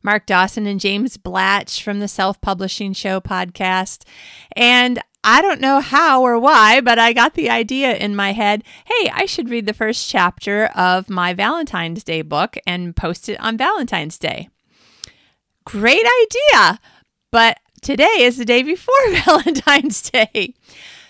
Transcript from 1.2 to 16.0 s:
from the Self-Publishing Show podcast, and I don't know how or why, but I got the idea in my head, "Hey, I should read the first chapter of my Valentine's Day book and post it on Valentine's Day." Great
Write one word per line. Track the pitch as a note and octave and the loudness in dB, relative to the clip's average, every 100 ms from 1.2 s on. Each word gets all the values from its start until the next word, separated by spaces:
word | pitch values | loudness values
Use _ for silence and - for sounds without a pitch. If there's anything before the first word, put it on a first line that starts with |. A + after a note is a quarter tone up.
| F#3 F#3 F#3+ G3+ - - | -8 -2 0 -2 -4 -10
from | - G3+ | -8 -6
the | G#3 | -8
Self-Publishing | - F#3+ F#3+ - F#3 F#3+ - G3+ | -4 -4 -4 -6 -6 -6 -8 -8
Show | F#3+ G3 F#3+ | -6 -6 -6
podcast, | - F#3 F3+ - F#3 F#3 F#3+ - _ - - - _ - | -6 -8 -8 -6 -4 -2 -4 -12 _ -20 -20 -20 _ 0
and | A#3+ B3 B3 B3 - _ | 4 4 2 -2 -8 _
I | - B3 | 2 4
don't | G4 C#4 | 4 0
know | C4+ C#4 | 2 0
how | C#4 C#4 E4 C4 | 2 2 4 4
or | B3+ A#3 | 4 2
why, | C4 C#4+ G#3+ B3+ | 4 6 6 6
but | A#3+ A#3 | 4 4
I | A#3 | 2
got | A#3 A#3 | 4 0
the | - C4+ | 0 -2
idea | A#3 A3+ C4 C#4 | -2 -2 -2 -2
in | A3+ G#3 | -2 -4
my | G3+ G3 | -2 -4
head, | G#3 G#3 G#3+ - - | -2 -2 -2 -6 -20
"Hey, | _ A4+ F#4 | _ -2 -2
I | - | -2
should | G4 - A#3 | -4 -4 -4
read | A#3 G#3+ | -4 -6
the | |
first | G#3+ A3 G#3+ - | -4 -4 -4 -4
chapter | - F3+ - - G3+ A3 | 0 0 -2 -4 -2 -2
of | - F3+ F#3 F#3+ | 0 0 0 -2
my | F#3 F3+ | -4 -4
Valentine's | F3+ G#3 E4 D4+ F#3 E3 F3+ | -2 -2 -2 -6 -6 -6 -8
Day | - D#3+ | -8 -8
book | D#3 D3+ G3 - - | -4 -4 -4 -6 -8
and | F3+ F3 | -6 -6
post | E3+ E3+ F3 - | -6 -6 -8 -10
it | - | -8
on | A3 | -6
Valentine's | A3+ C#4+ G#4 C4 F3+ D3+ - | -2 -2 -2 -4 -6 -8 -8
Day." | D#3+ - F3 _ _ _ _ _ - _ _ _ _ _ | -8 -10 -14 _ _ _ _ _ -20 _ _ _ _ _
Great | - G3+ A3+ E4 | -14 -2 2 2